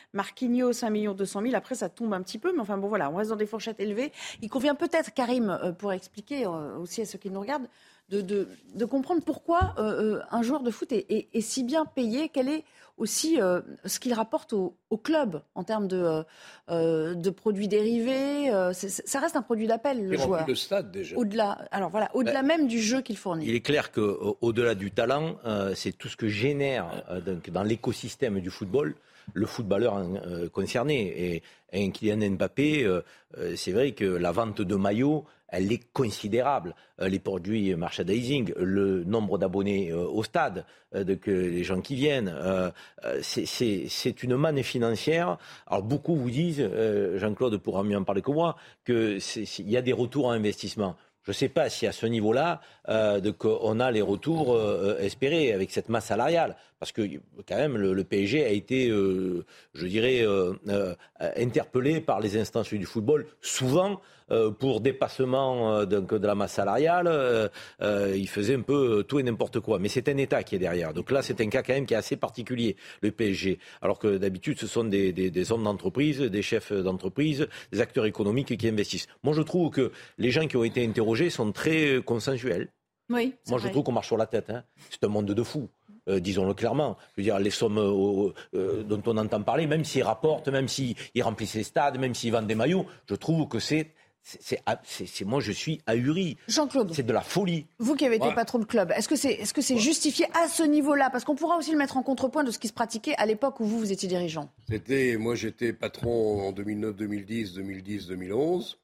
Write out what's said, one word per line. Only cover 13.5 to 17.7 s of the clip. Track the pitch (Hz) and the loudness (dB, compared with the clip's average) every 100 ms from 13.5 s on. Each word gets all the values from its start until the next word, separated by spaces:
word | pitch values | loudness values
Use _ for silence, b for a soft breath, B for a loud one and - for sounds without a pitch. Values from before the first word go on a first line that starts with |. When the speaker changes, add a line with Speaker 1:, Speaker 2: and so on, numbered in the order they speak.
| 180 - - | 2 -2 -12
Speaker 1:
ce | 196 - | -8 -4
qu'il | 254 | -2
rapporte | 220 220 302 - | -2 0 -4 -2
au, | 208 185 - - | -2 -2 -6 -6
au | 220 | -4
club | - 311 240 151 - | 0 2 2 -4 -10
en | - | -10
termes | 180 220 196 | -4 -2 0
de, | 185 | 0
euh, | 170 156 160 B B B - | 2 0 -4 B B B -4
euh, | 170 165 160 160 | 0 2 2 0
de | 175 180 | -2 -4
produits | 175 220 196 | -2 -2 0
dérivés. | 208 | 2